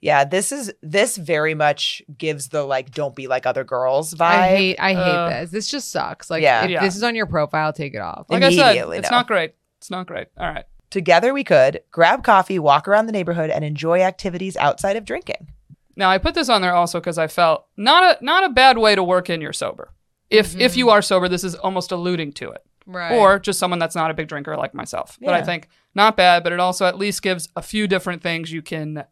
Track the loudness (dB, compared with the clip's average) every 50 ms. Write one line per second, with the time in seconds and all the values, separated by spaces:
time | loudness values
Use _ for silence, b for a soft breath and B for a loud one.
0 | 0 2 2 2 2 2 0 -2 -2 -2 -6 -8 -10 -12 -14 _ -16 -4 0 0
1 | 0 0 -2 -8 -6 -4 -2 -2 -2 -2 -2 0 0 0 0 0 -4 -6 -8 -8
2 | _ _ -18 _ -6 -6 -6 -6 -10 -8 -6 -6 -4 -2 -4 -4 -4 -6 -8 -8
3 | -8 -8 -8 -10 -6 -4 -4 -2 -2 -2 -4 -4 -4 -4 -4 -2 -2 0 0 0
4 | -2 -4 -4 -2 2 4 4 4 4 4 4 2 2 0 -2 -2 -2 -2 0 0
5 | 0 0 0 0 -2 -2 -4 -6 -8 -8 -8 -8 -8 -6 -8 -8 -10 -8 -8 -6
6 | -6 -6 -8 _ -10 -8 -4 2 4 4 4 4 2 0 0 0 -2 -2 -2 -2
7 | -4 -4 -2 -2 -6 -4 -2 -2 -2 -2 -2 -2 -2 -2 -4 -6 -10 -10 -10 -10
8 | -10 -10 -10 -12 -8 _ 0 2 4 4 4 6 6 4 4 2 0 -4 -6 -6
9 | -4 0 0 0 0 0 -2 -2 -2 -4 _ _ _ _ _ _ -16 -12 -12 -12
10 | -10 -10 -10 -12 -12 _ _ -10 -10 -10 -10 -10 -14 _ _ -20 _ _ -8 -6
11 | 2 4 4 6 6 2 -2 -2 0 2 4 6 6 4 2 -2 _ _ _ 2
12 | 4 4 4 2 2 4 4 4 4 2 -2 -2 2 4 4 4 4 2 2 2
13 | 2 0 -2 -6 -4 -4 -4 -4 -4 -4 -4 -4 -4 -4 -6 -6 -2 0 0 2
14 | 2 0 -2 _ -8 -8 -8 -6 -8 -8 -6 -2 -2 -2 -2 -2 -2 -4 -4 -4
15 | -6 -8 -10 -10 -8 -10 -12 -12 -14 -20 -20 _ _ _ -20 _ _ _ _ 0
16 | 2 2 2 2 0 -2 -2 0 0 2 2 2 2 2 2 2 0 0 -2 -6
17 | -6 -6 -4 -2 -4 -4 0 0 2 2 2 0 _ _ _ -4 2 4 4 6
18 | 6 6 4 2 0 0 0 0 0 2 2 6 6 6 6 6 4 4 4 4
19 | 2 2 0 0 0 -2 -6 -6 -6 -8 -8 -6 -8 -8 -8 -10 -16 _ -20 _
20 | _ _ _ _ _ _ 4 4 4 2 0 0 0 2 2 2 4 4 4 4
21 | 4 2 0 0 2 0 -2 -2 -4 -6 -8 -6 -6 -4 -4 -4 -6 -6 -8 -6
22 | -4 -4 -4 -4 -6 -8 -10 -12 -14 -14 -14 -16 _ _ _ _ _ -18 -14 -12
23 | -6 -2 2 6 6 6 6 4 0 -4 -4 -2 -2 -2 -2 -2 -4 -4 -2 -4
24 | -4 -4 -4 -6 -8 -10 -10 -12 -10 -10 -8 -6 -8 -8 _ -12 -14 -10 -10 -10
25 | -10 -10 -16 _ -4 -2 -2 -2 -2 -4 -8 -8 -10 _ _ _ _ _ _ 2
26 | 4 4 4 6 4 6 6 4 2 -2 -2 0 -2 -2 0 0 0 0 0 0
27 | -4 -6 -6 -4 -4 -4 -4 -4 -6 -12 _ -14 -12 -6 -4 -4 -2 0 0 -2
28 | -2 -4 -10 -6 _ -6 -6 -6 -8 -8 -10 -12 -10 -10 -10 -8 -8 -8 -10 -12
29 | -14 _